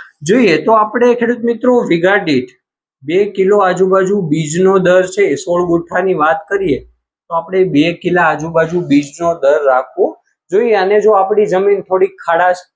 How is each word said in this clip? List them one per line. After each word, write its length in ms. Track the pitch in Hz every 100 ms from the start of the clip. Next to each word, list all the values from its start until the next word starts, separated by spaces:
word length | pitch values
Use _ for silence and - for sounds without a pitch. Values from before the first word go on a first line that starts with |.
| - _
જોઈએ? 420 | 151 233 220 156
તો 80 | 156
આપણે 420 | 220 208 240 240
ખેડૂત 240 | 240 233 240
મિત્રો 420 | 233 233 254 247
વીઘા 360 | 190 170 180 202
દીઠ 320 | 175 131 123 _ _ _ _ _
બે 280 | 135 180 208
કિલો 280 | 202 190 208
આજુબાજુ 640 | 185 180 190 190 185 208
બીજનો 580 | 170 156 151 165 185 196
દર 280 | 180 185 180
છે 160 | -
એ 120 | 190
સોળ 320 | 139 - 175 180
ગુઠ્ઠાની 480 | 170 170 185 190
વાત 320 | 170 151 160 -
કરીએ 300 | 202 190 120 - _ _ _ _
તો 60 |
આપણે 300 | 170 180 185
બે 280 | 185 143 165
કિલા 300 | 170 180 180
આજુબાજુ 580 | 165 143 160 165 160 175
બીજનો 540 | 151 143 143 - 170
દર 300 | 165 135 151
રાખવો 540 | 139 127 127 - 277 - _ _ _
જોઈએ. 240 | 185 240
અને 260 | 208 185 208
જો 120 | 208
આપણી 340 | 202 190 190 202
જમીન 340 | 185 202 196
થોડી 260 | 180 185 190
ખાડાશ, 500 | - - 165 180 180 -